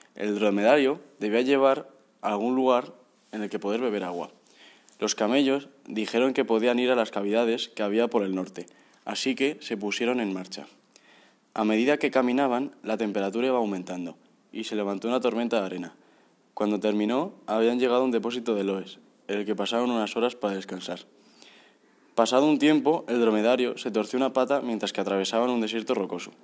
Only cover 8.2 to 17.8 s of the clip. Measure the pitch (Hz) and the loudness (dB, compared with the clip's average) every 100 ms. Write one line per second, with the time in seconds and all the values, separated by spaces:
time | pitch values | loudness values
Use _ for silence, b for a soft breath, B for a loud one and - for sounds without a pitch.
8.2 | 98 92 90 - 85 b b b - 104 | -2 -4 -6 -10 -16 b b b -10 -4
9.2 | 139 123 139 151 - 107 104 98 120 127 | -2 0 -2 -2 -8 -6 -4 -2 0 0
10.2 | 107 95 92 - 71 _ _ b b b | -2 -4 -8 -12 -14 _ _ b b b
11.2 | b b b - 107 110 127 147 143 131 | b b b -2 2 2 4 2 2 2
12.2 | 123 123 139 123 139 - - 107 110 101 | 2 2 2 0 -2 -8 -6 -2 -2 -2
13.2 | 98 107 131 127 110 95 90 90 87 - | -2 0 0 0 0 -4 -6 -8 -8 -12
14.2 | _ _ _ - 107 107 101 98 113 123 | _ _ _ -12 -6 -4 -4 -4 -2 0
15.2 | 120 110 120 113 95 92 87 - b b | 0 0 0 0 -2 -6 -10 -14 b b
16.2 | b b _ - 104 104 107 104 104 127 | b b _ -4 0 0 0 0 0 0
17.2 | 180 - - 110 113 123 | -4 -8 -4 2 2 4